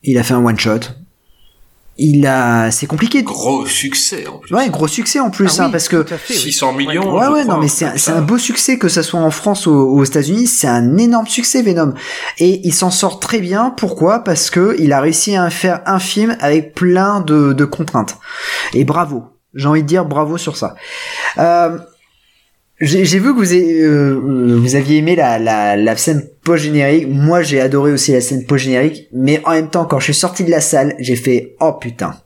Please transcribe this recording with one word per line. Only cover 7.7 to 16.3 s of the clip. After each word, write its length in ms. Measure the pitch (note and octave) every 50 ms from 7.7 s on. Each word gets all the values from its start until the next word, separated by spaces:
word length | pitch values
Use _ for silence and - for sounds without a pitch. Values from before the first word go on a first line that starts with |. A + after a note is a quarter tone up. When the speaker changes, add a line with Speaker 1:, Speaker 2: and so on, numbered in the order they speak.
| - - E3 C3+
Speaker 2:
truc 80 | -
Speaker 1:
un, 20 | C#3+
c'est 140 | - -
Speaker 2:
comme 20 | D#3+
ça. 60 | E3
Speaker 1:
un 40 | D#3
beau 120 | D3 A3 B3
succès, 400 | A#3+ - A#3+ - - - C4 B3
que 100 | - G#3
ça 160 | G3 F3+ D#3+
soit 160 | - - F3
en 120 | E3 D#3+
France 340 | D#3 - - G#3 G3+ G3 - F3
ou 40 | D#3
aux 320 | C#3 C3+ C3+ C3 C#3+ C#3
États-Unis, 420 | C#3 - D#3 C#3 C#3+ F3+ A3 B3 A#3+
c'est 200 | - - - C#3
un 280 | A#2+ A#2+ A#2+ A#2+ C#3 F#3+
énorme 300 | A#3 A#3+ A#3+ A#3 A3 A3+
succès, 340 | - - A#3+ - - C4+
Venom. 320 | A#3 G#3 F3+ E3 D#3+ C#3+ C3 - - - - - - - - -
Et 240 | E3+ F3+ F#3+ F#3 F#3+
il 80 | F3+ D3+
s'en 160 | - - F#3
sort 300 | F3+ - - F#3 F3 -
très 200 | - - A3+ A3+
bien. 300 | F#3+ F3 F#3+ G3+ A#3 B3+ B3
Pourquoi ? 440 | - - F#3 - - D#3 F3 G#3 A#3
Parce 300 | A3+ G3+ F3 C#3+ - -
que 280 | - F3+ F3+ G#3 A#3 -
il 140 | D#3+ D3 C#3
a 80 | C#3
réussi 340 | C3+ D#3+ D#3+ - - G#3 G3+
à 140 | F#3+ F3+ E3+
faire 320 | E3+ - - F#3 F3 D#3+ - -
un 120 | G3 F#3
film 380 | F#3 - - G3+ G#3+ A3+